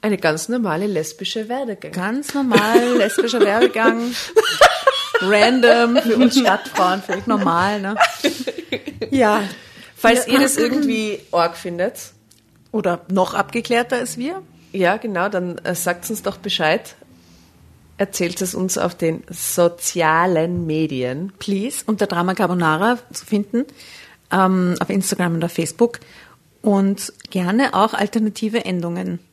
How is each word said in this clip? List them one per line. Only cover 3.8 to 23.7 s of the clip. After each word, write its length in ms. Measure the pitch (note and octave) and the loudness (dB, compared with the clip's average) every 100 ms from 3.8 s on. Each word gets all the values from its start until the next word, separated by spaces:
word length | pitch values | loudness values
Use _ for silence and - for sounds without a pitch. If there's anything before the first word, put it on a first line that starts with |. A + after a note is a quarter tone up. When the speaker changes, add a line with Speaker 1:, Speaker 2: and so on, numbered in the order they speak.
| A3+ A3+ A#3+ A#3+ - F4 A4 - E5+ | 0 0 -4 -6 0 0 0 4 4
Speaker 1:
<laughs> 540 | - - C5 - A4+ | 6 0 0 -2 -2
Speaker 2:
Random, 760 | F#3 G#3 G#3+ B3+ A#3 A#3 A#3 A#3+ | 2 4 6 6 6 6 6 2
für 120 | A#3 A3+ | 2 4
uns 200 | B3 C4+ | 4 4
Stadtfrauen, 640 | A3+ G3 - - F3+ F#3+ | 4 2 -2 2 2 2
völlig 240 | - F#3 G3+ | -2 -6 0
normal, 560 | G#3+ F#3+ E3+ F#3+ G#3 | 0 2 2 2 0
ne? 140 | G3 G#3+ E5 - - - C4 - E4 - - - A3+ | -4 0 0 2 -4 -2 -8 -10 -8 -10 -10 -10 -2
Ja. 320 | C4+ A3+ G#3+ G3+ - - - - - | 2 4 2 -2 -10 -18 -20 -20 0
Speaker 1:
Falls 320 | A3+ B3 A#3 | 2 2 4
Speaker 2:
Ja. 60 | |
Speaker 1:
ihr 60 | B3+ | 2
das 160 | C#4 - | 2 2
irgendwie 600 | A#3+ C4+ C#4+ A3 G#3+ G3+ - | 0 2 0 0 -2 -6 -4
arg 260 | F3 E3+ E3+ | 0 0 -2
findet. 380 | F#3 E3+ F#3 - - _ _ _ _ _ _ | -10 -4 -4 -4 -18 _ _ _ _ _ _
Speaker 2:
Oder 300 | A3 F#3+ F3 - | -4 -2 -4 -2
noch 220 | F#3 F3+ | 0 0
abgeklärter 600 | - F#3+ A#3+ A3+ A#3 A#3+ B3 | 0 -2 -4 0 0 0 -4
als 200 | A#3+ A#3 | -4 -6
wir. 260 | C4 F#4+ F#4 - _ | -8 -8 -14 -20 _
Speaker 1:
Ja, 240 | G3 F3 G#3+ | 0 2 2
genau, 320 | A#3 F#3 A#3 | -2 -2 -2
dann, 280 | G3 F3+ E3+ | -2 -4 -6
äh, 140 | - | -6
sagt's 380 | F3 - F3 - | -4 -2 -4 -6
uns 100 | G#3+ | -6
doch 160 | G3+ G3 | -6 -8
Bescheid. 560 | G#3 - D#3 F#3+ - - - - _ - _ _ - _ _ _ | -6 0 0 0 -4 -20 -20 -20 _ -20 _ _ -20 _ _ _
Erzählt 420 | G3 - F3 F3+ | -6 -2 -4 -2
es 100 | F#3 | -6
uns 240 | - F#3 - | -4 -4 -2
auf 180 | F3 - | -4 -2
den 280 | E3 E3 - | -4 -4 -10
sozialen 1400 | E3+ - - E3+ F3 - F3 D#3+ D#3+ F3+ E3 E3 F3 E3 | -10 -6 2 0 0 -6 0 2 4 4 2 0 -2 -2
Medien. 680 | D#3 D#3 C3+ B2 C3+ F#3+ - | -2 -2 -2 -4 -6 -10 -10
Speaker 2:
Please, 440 | - G3 A3+ - - | -4 -2 -2 -6 -4
unter 180 | G#3+ G#3 | -2 0
Drama 300 | F3 F3+ F#3+ | 0 -2 0
Carbonara 640 | F#3 F3+ E3 D#3 G#3 A#3+ - | 0 2 2 2 0 0 -6
zu 140 | - - | -16 -4
finden, 400 | G#3 G3+ A#3 C4 | -2 -2 -4 -4